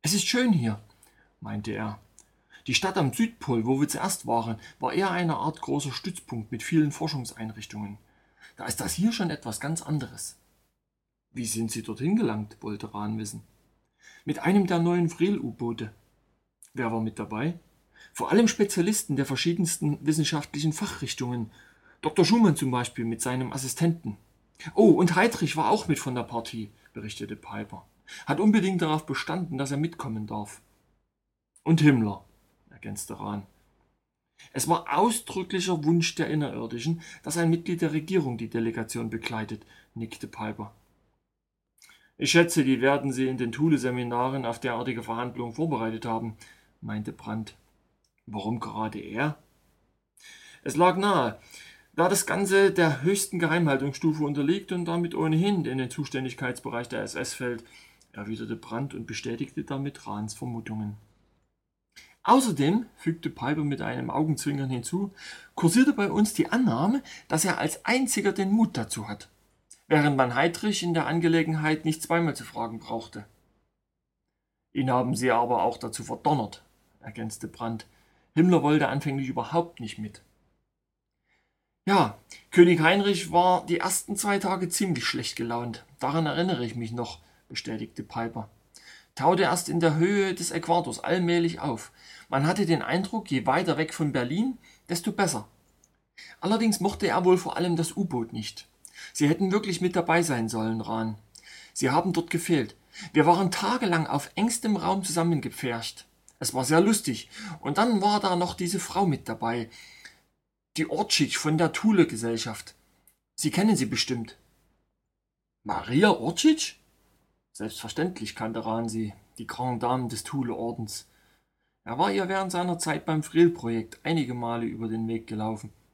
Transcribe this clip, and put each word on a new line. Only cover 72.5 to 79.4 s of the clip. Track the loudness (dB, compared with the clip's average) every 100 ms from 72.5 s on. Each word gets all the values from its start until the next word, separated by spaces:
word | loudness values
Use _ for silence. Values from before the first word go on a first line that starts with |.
| -8 -8 -8
brauchte." | -8 -8 -8 -16 -16 _ _ _ _ _ _ _ _ _ _ _ _ _ _
"Ihn | -2 2
haben | 2 0
sie | 0 2
aber | 2 2 2
auch | 0 -2
dazu | -10 -10
verdonnert", | -10 -2 0 0 -2 -10 _ _ _ _
ergänzte | -16 -10 -10 -10 -14
Brandt. | -8 -6 -6 -10 _ _ _ _
"Himmler | 2 4 6
wollte | 4 2 2
anfänglich | -2 -4 -4 -4
überhaupt | -4